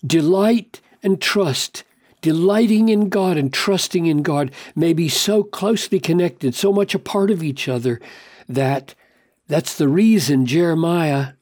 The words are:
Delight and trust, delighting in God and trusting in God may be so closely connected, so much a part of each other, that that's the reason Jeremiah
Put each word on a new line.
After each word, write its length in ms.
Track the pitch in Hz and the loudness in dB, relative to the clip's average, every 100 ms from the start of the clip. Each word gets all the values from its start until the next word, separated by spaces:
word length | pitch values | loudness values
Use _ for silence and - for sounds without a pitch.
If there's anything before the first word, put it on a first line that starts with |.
| 135 | 0
Delight 720 | 165 151 190 208 233 202 - _ _ | 0 2 2 4 2 -2 -20 _ _
and 160 | 202 190 | -2 -2
trust, 640 | - 208 180 131 - - - _ _ _ | 0 0 0 -2 -6 -12 -20 _ _ _
delighting 680 | 160 160 180 208 226 214 220 | -2 2 2 2 2 4 4
in 220 | 214 208 | 2 0
God 260 | 196 185 165 | 0 0 0
and 160 | 139 | -2
trusting 540 | - - 190 - 185 165 | -2 -2 -2 0 -2 0
in 160 | 151 | 0
God 280 | 147 143 139 - - | 0 -2 -4 -8 -14
may 200 | - 165 | -2 0
be 160 | 165 165 | 0 0
so 340 | - - 208 | -2 0 0
closely 560 | 208 - 196 226 - 190 | 0 -4 -2 -2 0 -2
connected, 560 | - 170 175 - 135 120 | 0 0 0 -2 -6 -2
so 160 | 196 | 0
much 240 | 202 196 196 | 0 0 -4
a 40 | |
part 300 | - 208 196 | -4 -2 0
of 140 | 196 | 0
each 240 | 160 135 - | -4 -6 -4
other, 320 | 127 123 117 - - - - - | -2 -2 -4 -8 -20 -20 -20 -8
that 480 | 123 135 135 135 - _ _ _ _ _ | -2 0 -2 -6 -20 _ _ _ _ _
that's 260 | 147 - - | -4 -4 -2
the 140 | 147 | 0
reason 560 | 160 220 220 127 139 127 | 4 4 4 2 0 2
Jeremiah 880 | 147 170 160 165 170 160 139 135 - | 2 2 2 0 0 0 -2 -4 -8